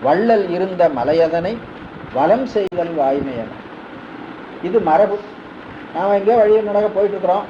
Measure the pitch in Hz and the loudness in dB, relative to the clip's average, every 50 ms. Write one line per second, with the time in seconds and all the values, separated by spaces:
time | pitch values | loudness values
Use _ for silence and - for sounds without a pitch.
0 | 113 131 156 180 220 233 233 208 196 175 170 180 185 190 185 175 175 160 143 127 | 4 4 2 4 4 4 4 4 4 0 -2 -2 -2 -2 2 2 2 2 4 0
1 | 120 139 156 165 165 160 160 170 170 190 226 226 - - - - - - - - | 0 2 4 4 4 4 2 -2 -2 -2 -6 -6 -10 -14 -16 -16 -16 -16 -16 -16
2 | - - - 127 143 165 208 247 135 - - 214 196 190 - 175 170 170 165 156 | -16 -6 -2 0 4 4 4 2 2 -2 -2 -2 -2 0 -2 -4 -4 -2 -2 0
3 | 139 135 139 143 135 135 127 117 110 104 - - - - - - - - - - | 0 2 2 0 -2 -4 -6 -8 -8 -10 -12 -16 -16 -16 -16 -16 -16 -16 -16 -16
4 | - - - - - - - - - - - - - 175 190 226 185 160 156 170 | -16 -16 -16 -16 -14 -14 -14 -16 -16 -16 -14 -8 -6 0 0 2 2 4 4 4
5 | 214 196 202 208 - - - - - - - - - - - - - - - 160 | 4 4 2 -4 -6 -10 -16 -18 -18 -18 -18 -18 -18 -16 -16 -16 -16 -10 -6 -4
6 | 185 202 208 202 196 208 233 240 214 208 214 220 214 208 202 208 214 208 - 190 | 0 2 2 2 4 4 4 6 6 6 6 4 4 2 0 2 2 2 2 2
7 | 208 196 196 185 180 180 185 208 - | 0 2 0 0 0 0 0 0 -2